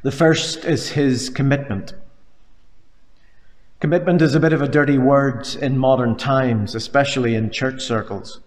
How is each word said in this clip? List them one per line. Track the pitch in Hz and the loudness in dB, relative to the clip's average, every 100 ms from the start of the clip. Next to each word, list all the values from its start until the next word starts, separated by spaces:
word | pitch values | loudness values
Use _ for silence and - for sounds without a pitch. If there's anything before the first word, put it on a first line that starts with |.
The | 135 | -4
first | 131 160 160 - - 170 | 2 4 4 -2 -6 -2
is | 160 - | -2 -2
his | 151 139 123 - | 0 0 0 -4
commitment. | - 135 139 - 98 - - - - - - - - - - - - - - - - - - - - | -2 0 0 -2 -8 -8 -12 -14 -18 -20 -20 -20 -20 -20 -20 -20 -20 -20 -20 -20 -20 -20 -20 -20 -6
Commitment | 147 175 180 175 | 0 0 2 2
is | 156 151 | 4 4
a | |
bit | 160 | 2
of | 151 | 2
a | 143 | 2
dirty | 147 143 139 | 2 2 4
word | 131 139 139 139 - - | 4 4 2 -2 -8 -6
in | 139 131 | -2 0
modern | 131 127 120 107 | 2 2 2 -2
times, | 135 131 127 113 101 113 | 0 0 2 0 -2 -6
especially | - 139 139 135 120 113 | 0 0 0 0 0 0
in | 110 | -2
church | - 131 131 | -2 -4 -4
circles. | - 113 104 98 - - | -4 -4 -4 -10 -12 -18